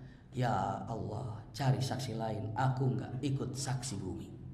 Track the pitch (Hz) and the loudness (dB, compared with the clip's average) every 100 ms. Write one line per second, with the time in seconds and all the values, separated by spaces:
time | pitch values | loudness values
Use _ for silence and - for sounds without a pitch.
0 | - - - 127 120 101 98 98 101 113 | -12 -14 -8 0 2 4 2 0 -2 -2
1 | 92 107 - - - - 135 107 - 113 | -2 -2 -4 -6 -6 2 4 4 2 0
2 | - 110 110 104 104 107 135 131 131 104 | -2 -2 0 -2 -2 2 4 4 4 2
3 | - 131 143 135 113 - - 131 - 98 | -2 -2 0 0 -2 -2 -2 -2 -2 -4
4 | 92 95 92 - - | -4 -4 -8 -10 -12